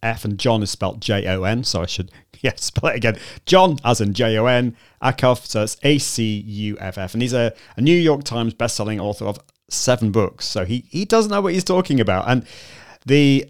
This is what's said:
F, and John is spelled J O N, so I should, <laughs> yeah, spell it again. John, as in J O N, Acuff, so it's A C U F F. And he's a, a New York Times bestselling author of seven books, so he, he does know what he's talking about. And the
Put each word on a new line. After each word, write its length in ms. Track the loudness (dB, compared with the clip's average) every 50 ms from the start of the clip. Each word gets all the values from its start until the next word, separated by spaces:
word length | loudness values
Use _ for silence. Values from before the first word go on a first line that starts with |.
F, 240 | -6 -6 -4 -4 -6
and 140 | -6 -4 -2
John 240 | 0 0 2 0 0
is 80 | -4
spelled 300 | -4 -4 -6 -6 -6 -6
J 260 | -4 -2 -2 -2 0
O 160 | -2 -2 -2 -2
N, 200 | -2 -2 -2 -4
so 200 | -4 -4 -4 -4
I 20 |
should, 260 | -4 -6 -8 -8 -10 _ -20 _
<laughs> 160 | _ _ -4
yeah, 120 | -4 -4 -4
spell 340 | -4 -8 -6 -4 -2 -2 -2
it 60 | -2
again. 220 | 0 0 0 -2 -2 -8 -18 -18 -10 0
John, 320 | 4 6 6 6 6 2 0 2
as 160 | 2 2 2
in 120 | 2 0 0
J 240 | 0 0 2 2 2
O 80 | 2
N, 280 | 2 2 2 2 0 -4 _ _ _ _ -4 -2
Acuff, 420 | -2 0 2 2 2 2 2 -2
so 160 | -4 -2 -2
it's 160 | -2 -2 -4 -2 2
A 160 | 2 2 2
C 400 | 0 -4 -2 -2 -2 -2 -2 -4
U 380 | -6 -8 -8 -6 -6 -6 -6 -6
F 180 | -8 -10 -8
F. 160 | -8 -8 -6 -4
And 80 | -2
he's 120 | -2 0 0
a, 200 | 0 0 0 -2 -6 -20 -12 -4
a 40 | 0
New 140 | 2 4 4
York 280 | 4 4 2 2 2 -2
Times 320 | -6 -4 -2 -2 -2 -2
bestselling 440 | -2 -4 -2 -2 -4 -4 -4 -4 -4
author 260 | -4 -4 -4 -4 -6
of 120 | -6 -6 -8 _ _ _ _ _ -8
seven 420 | -6 -2 0 2 2 2 2 0
books, 360 | 2 2 0 0 -2 -8 -10
so 180 | -6 -4 -4 -4
he, 200 | -4 -4 -6 -8 _
he 160 | -6 -6 -2
does 220 | 2 2 2 2
know 140 | 2 0 -2
what 120 | 0 0 0
he's 100 | -2 0
talking 360 | 0 0 0 2 2 2 2
about. 280 | 2 2 0 0 0
And 160 | 0 0 0 0 -4 -16 -20 -20 -20 -20 -20 -20 -20 -20 _ 0
the 420 | 2 4 6 6 6 4 2 0